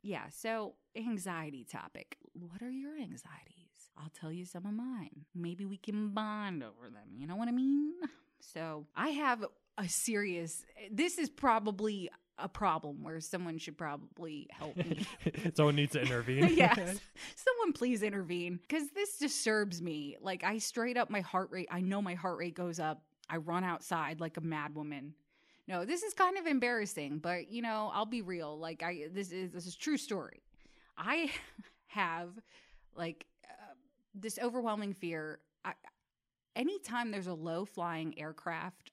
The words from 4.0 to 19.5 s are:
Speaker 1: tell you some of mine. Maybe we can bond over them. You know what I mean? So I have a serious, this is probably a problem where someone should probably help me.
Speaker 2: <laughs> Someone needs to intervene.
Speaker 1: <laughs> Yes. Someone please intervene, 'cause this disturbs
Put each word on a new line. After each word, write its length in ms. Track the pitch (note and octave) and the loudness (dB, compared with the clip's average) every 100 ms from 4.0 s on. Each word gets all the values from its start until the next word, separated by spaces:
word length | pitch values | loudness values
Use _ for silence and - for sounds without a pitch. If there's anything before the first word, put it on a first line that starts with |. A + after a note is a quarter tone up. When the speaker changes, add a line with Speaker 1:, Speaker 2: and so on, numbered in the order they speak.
| D#3 - | -14 -10
Speaker 1:
tell 100 | D#3+ | -8
you 140 | F3 | -8
some 220 | F3+ F3 G3 | -8 -8 -4
of 80 | |
mine. 500 | G#3+ B3+ B3 D#3+ - D3+ | -4 -4 -4 -8 -12 -12
Maybe 300 | F3 E3+ F3 | -4 -4 -4
we 140 | G3 G3 | -6 -6
can 320 | - G#3+ G#3+ | -2 0 0
bond 520 | G3+ G#3+ G#3+ G3+ E3+ | 0 -2 -2 -2 -4
over 280 | A#2 A2 A#2+ | -6 -12 -16
them. 240 | G#2 G#2 G#2 | -16 -14 -10
You 100 | D3 | -6
know 100 | F#3+ | -2
what 120 | A#3 | 2
I 40 | |
mean? 420 | B3 C4 C#4+ D4+ F4 E4+ - _ _ - | 4 6 6 4 0 -6 -8 _ _ -12
So 320 | E3 D#3+ D3+ D3 | -6 -4 -6 -8
I 140 | - C4 | 0 0
have 320 | D4 D4 A#3+ G#3 _ _ - | 2 2 2 -2 _ _ -4
a 100 | F3+ | 0
serious, 760 | - - G#3+ G3+ F3 E3 - - - G3+ | 0 2 2 2 0 -4 -6 -12 -16 -6
this 240 | G#3 F4 - | 2 2 4
is 140 | D4+ | -2
probably 800 | - C#4 A3+ G#3+ G3 G#3+ G#3 F3 - _ - | 4 6 6 4 2 0 0 -4 -8 _ -8
a 100 | F3+ | -8
problem 520 | - G3+ D#3+ D#3 C#3+ | 2 2 2 0 -6
where 160 | D3 D#3+ | -6 -6
someone 340 | D#3 F3+ F3 D#3+ | -4 -4 -4 -4
should 220 | D#3+ D3 | -8 -6
probably 680 | D#3+ C#3+ D3 - E3 D3+ - | -6 -6 -10 -10 -8 -8 -10
help 260 | - D#3 E3+ | -10 -6 -2
me. 300 | E3 D#3 - - - | 0 0 -4 -2 -2
Speaker 2:
<laughs> 260 | - F3 | 0 0
Someone 220 | - D3 D3 | 6 8 8
needs 160 | C#3+ | 4
to 100 | D3+ | 4
intervene. 460 | B2+ B2 A#2+ C3 D#3+ | 4 4 4 8 10
Speaker 1:
<laughs> 60 | |
Yes. 220 | E4 A#3+ A3 F3 G3 - - - - | 10 10 8 4 -2 -6 -14 -14 0
Someone 360 | - B4 G#4 | 2 4 2
please 300 | C#4 B3 A3+ | 2 2 2
intervene, 580 | G#3+ G3+ F3 F3 F3 F3+ - | 2 0 -2 -2 -2 -4 -2
'cause 220 | D#4 C#4+ | -2 0
this 220 | G4 G4+ - | -2 -2 0
disturbs 640 | C#4+ - A3+ | 0 2 2